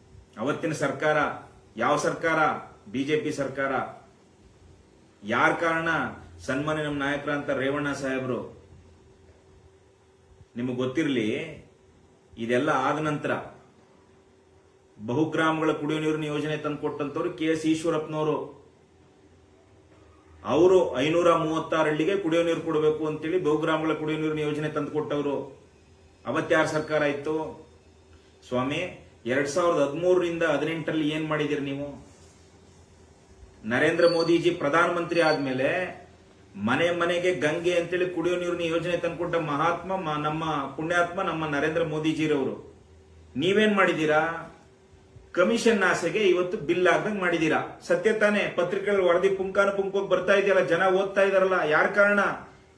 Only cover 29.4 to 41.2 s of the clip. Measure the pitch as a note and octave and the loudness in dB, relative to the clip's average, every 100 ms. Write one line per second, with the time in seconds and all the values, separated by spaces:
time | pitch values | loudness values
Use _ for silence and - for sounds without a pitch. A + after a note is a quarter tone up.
29.4 | C#3+ F3+ F3 D3+ C#3 D3+ F3+ F3+ E3+ E3 | 0 2 2 2 0 2 4 4 2 0
30.4 | E3 C#3+ D#3 E3 D3+ D#3 D3+ D#3 D#3 D3+ | 0 2 0 -2 -2 -2 0 -2 -2 -2
31.4 | C#3+ C#3+ C#3 C#3 C#3+ B2 - - - - | 0 -2 -4 -6 -8 -12 -18 -20 -20 -20
32.4 | - - - - - - - - - - | -20 -20 -20 -20 -20 -20 -20 -20 -20 -20
33.4 | - - G#2+ B2+ D#3 E3 E3+ E3 D#3+ E3+ | -20 -14 -4 2 2 4 4 4 4 2
34.4 | E3+ D#3+ C#3+ E3 F3 F3 D#3+ E3+ D#3 D3 | 2 0 2 4 2 0 0 2 4 2
35.4 | C#3 B2+ C#3+ F3+ F3+ - - - - - | 0 0 0 -2 -4 -10 -18 -20 -20 -20
36.4 | - G2 G#2+ C#3 E3+ E3+ E3+ F3 F3+ D3 | -20 -6 -2 2 2 0 0 0 0 0
37.4 | D3 E3+ E3+ F3 E3 F3+ F3 E3 E3+ F3 | 0 0 0 0 0 -2 -2 -2 -2 0
38.4 | F3 F3 E3+ E3 E3+ E3+ E3+ D#3 E3+ E3 | -2 -2 -2 -2 -2 -2 -4 -4 -2 -2
39.4 | D3+ C#3+ E3 E3+ F3+ F#3 D#3+ D3 D#3 D#3+ | -2 0 0 0 -4 -4 -4 -2 -2 -2
40.4 | D#3+ C#3+ C3 - D#3+ F3 E3+ F#3+ | -2 -4 -4 -6 -2 0 0 -2